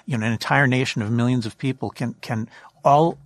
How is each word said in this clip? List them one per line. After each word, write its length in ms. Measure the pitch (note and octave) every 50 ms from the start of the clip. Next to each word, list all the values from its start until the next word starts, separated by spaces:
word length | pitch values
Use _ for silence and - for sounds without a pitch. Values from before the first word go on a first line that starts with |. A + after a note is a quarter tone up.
| -
you 100 | - C3
know, 100 | A2+ G#2+
an 60 | A2+
entire 340 | A2+ G#2+ - - C#3 C#3 C#3
nation 360 | B2+ B2+ B2+ C3 - - B2+
of 80 | G#2+ G#2
millions 340 | A#2 A#2 A#2+ B2 B2+ B2+ G#2+
of 140 | A2 - -
people 320 | - C3+ C3 - - G#2
can, 240 | - - B2+ A#2+ B2 -
can 260 | - - B2 A2 A2 - - - - - _ _ -
all, 340 | C#3+ C#3+ D3 D#3+ E3+ - - -